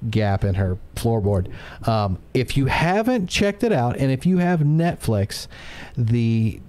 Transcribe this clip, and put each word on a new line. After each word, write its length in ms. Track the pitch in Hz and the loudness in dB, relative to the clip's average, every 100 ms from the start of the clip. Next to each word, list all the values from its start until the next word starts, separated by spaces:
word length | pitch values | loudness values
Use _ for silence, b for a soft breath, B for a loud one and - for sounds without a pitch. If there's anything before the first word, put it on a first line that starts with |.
| 117 | -4
gap 340 | 110 104 95 | 0 0 0
in 100 | 101 | 0
her 220 | 95 95 92 - - | 0 0 -2 -6 -4
floorboard. 520 | 117 113 98 98 90 B B B - | 0 2 2 0 0 B B B 0
Um, 300 | 110 101 95 - | 0 0 -2 -4
if 220 | 131 120 139 | -2 0 0
you 100 | 135 | 0
haven't 600 | - 165 202 226 247 180 | 2 2 2 2 0 0
checked 340 | - 202 202 | 0 0 0
it 80 | 233 | 0
out, 240 | 160 120 123 | 2 0 0
and 140 | 139 | 0
if 160 | 131 175 | 2 2
you 120 | 180 | 2
have 220 | 175 170 | 2 2
Netflix, 840 | 147 160 170 - - 104 101 - - B B B B - | 4 2 2 -2 0 0 0 -4 -12 B B B B -4
the, 640 | 110 120 113 113 110 - | 0 2 2 2 0 -2